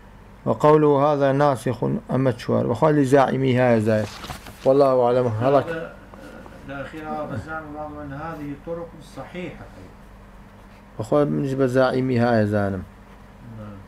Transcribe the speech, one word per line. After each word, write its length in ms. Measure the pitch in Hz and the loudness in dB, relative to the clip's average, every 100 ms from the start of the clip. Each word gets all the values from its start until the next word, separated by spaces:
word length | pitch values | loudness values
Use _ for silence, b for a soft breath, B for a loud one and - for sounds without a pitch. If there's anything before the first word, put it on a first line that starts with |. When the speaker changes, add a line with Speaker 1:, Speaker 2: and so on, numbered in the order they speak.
| B B - - - | B B -20 -8 -4
Speaker 1:
"وقوله 680 | 113 151 156 151 139 147 | 2 6 6 6 4 2
هذا 180 | 143 139 | 2 2
ناسخ"، 520 | 135 147 135 135 117 139 139 - | 4 2 2 -2 -4 -2 -4 -2
أمتشوار. 560 | 127 131 113 - 117 127 | 0 0 -2 -2 -2 0
وقال 380 | 113 156 151 135 | 2 2 4 4
زاعميها 680 | 139 127 131 135 123 127 | 4 4 2 0 2 4
يا 80 | 117 | 4
زايد. 280 | 107 107 107 - - - - - 135 | 2 0 -2 -8 -14 -14 -16 -2 2
والله 400 | 139 139 131 120 | 4 4 4 4
أعلم. 220 | 123 123 | 2 0
هلك. 400 | 110 127 143 123 | 0 2 2 2
Speaker 2:
هذا 260 | - - - - - - - - - 135 | -6 -10 -14 -20 -20 -18 -20 -20 -18 -14
الأخير: 320 | 139 131 160 | -12 -12 -12
"وزعم 640 | 156 151 139 - 156 160 151 147 | -10 -8 -8 -8 -8 -12 -12 -12
بعضهم 240 | 151 147 | -12 -12
أن 140 | 147 | -12
هذه 400 | 139 160 160 143 139 - | -12 -12 -10 -12 -12 -10
طرق 240 | 170 165 160 - 135 | -10 -12 -16 -18 -16
صحيحة". 480 | 131 175 170 110 98 98 92 - - - - - - - - - - - | -14 -12 -12 -14 -18 -20 -20 -20 -20 -20 -20 -20 -20 -20 -20 -20 -16 -12
Speaker 1:
وقال 280 | - 147 147 | 0 2 2
بالنسبة 400 | 151 139 131 131 | 0 -2 0 0
زاعميها 760 | 127 127 131 131 120 120 117 | 2 2 2 0 2 2 2
يا 60 | 104 | 2
زانم. 380 | 104 98 95 90 - - - - - 120 110 | 0 -2 -4 -10 -18 -20 -20 -20 -20 -20 -16
Speaker 2:
نعم. 80 | 104 101 | -16 -18